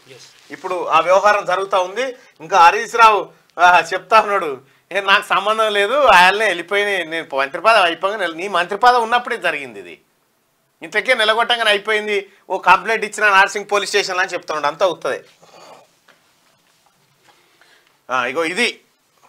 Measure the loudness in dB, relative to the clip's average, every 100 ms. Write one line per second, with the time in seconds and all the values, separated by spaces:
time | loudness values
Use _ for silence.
0 | -20 -20 -20 _ -20 -12 -8 -6 0 0
1 | 4 4 4 2 0 -4 -2 -2 -4 -6
2 | -8 -10 _ -20 -2 4 4 4 -2 4
3 | 4 4 -2 _ _ 2 4 4 2 -6
4 | 2 2 2 -2 -4 -10 -14 _ -10 -4
5 | 0 0 2 -2 0 0 0 0 0 2
6 | 6 6 6 4 0 -2 -4 -2 -2 -4
7 | -6 -8 -6 -4 -4 0 2 4 2 0
8 | -6 -4 -6 -8 -4 -4 -4 0 2 2
9 | 0 -4 -4 -6 -6 -6 -10 -16 -18 -20
10 | _ _ _ _ _ _ _ _ -10 -6
11 | -2 0 0 0 -2 -2 -2 -2 -2 -4
12 | -4 -6 -8 _ -10 -2 2 2 2 -4
13 | -6 -2 2 4 2 -2 -4 -4 -2 -4
14 | -2 -4 -4 -6 -8 -4 -4 -2 -2 -2
15 | -6 -8 -10 _ _ -20 -20 -20 _ _
16 | _ _ _ _ _ _ _ _ _ _
17 | _ _ _ _ _ _ _ _ _ _
18 | -6 -4 -4 -4 -4 -2 -4 -6 _ _
19 | _ _